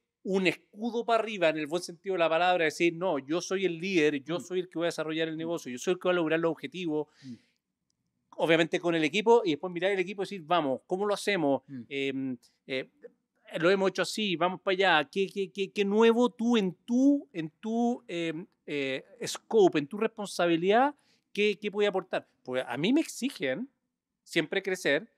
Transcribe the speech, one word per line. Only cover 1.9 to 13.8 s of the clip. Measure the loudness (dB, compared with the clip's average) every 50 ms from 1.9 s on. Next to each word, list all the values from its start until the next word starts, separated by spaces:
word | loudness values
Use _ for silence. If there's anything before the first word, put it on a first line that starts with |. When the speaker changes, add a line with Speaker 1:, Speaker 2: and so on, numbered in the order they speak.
| -14 -12 -8 -6 -2
Speaker 1:
de | 0
la | 2 2
palabra, | 2 2 2 4 4 4 2
decir, | 0 0 2 0 0 0
"No, | 0 -2 -2 -2 -2
yo | -2 -4 -4 -4
soy | -4 -4 -4 -2 -2
el | -2 -2 -4
líder, | -4 0 2 4 4 4 2 0 -4
yo | -6 -6 -6
Speaker 2:
Mm. | -6
Speaker 1:
soy | -6 -6 -6
el | -6 -6
que | -4 -4
voy | -4
a | -2
desarrollar | -2 -4 -6 -6 -4 -4 -4 -4
el | -4
Speaker 2:
Mm. | -6
Speaker 1:
negocio, | -6 -6 -6 -6 -6 -8 -10
yo | -6
soy | -2 -2 -2
el | 0
que | 0 0
va | 0
a |
lograr | 2 2 0 0 0
los | 0 0
objetivos". | -2 -4 -8 -12 -8 -6 -6 -4 -2 -4 -4 -6 _ _ -16
Speaker 2:
Mm. | -16 -16 -16 _ _ _ _ _ _ _ _ _ _ _ _ _ _ _ _ _ _ -8 -2
Speaker 1:
Obviamente | 2 4 4 4 4 2 0 -2
con | 0 0 0
el | 2 0
equipo, | 0 0 0 4 4 4 4 4
y | 2
después | -2 -2 -4 -6 -6
mirar | -2 -2 0 0
el | 0
equipo | -2 -4 -4 -8 -8
y |
decir, | -8 -8 -8 -4
"Vamos, | 0 2 2 2 0 -2 -4 _
¿cómo | -6 -4 -2 -2
lo | -2 -2
hacemos? | -2 -2 -2 0 0 2 0 0 0 -2
Speaker 2:
Mm. | -8 -14 -14 -12 -10
Speaker 1:
Em, | -6 -4 -4 -4 -4 -4 -4 -4 -6 -8 _ _ _ _ _
eh, | -8 -6 -6 -6 -8 _ _ -20 -20 _ _ _ _ _ _ _ -12 -6 0
lo | 2 2
hemos | 2 4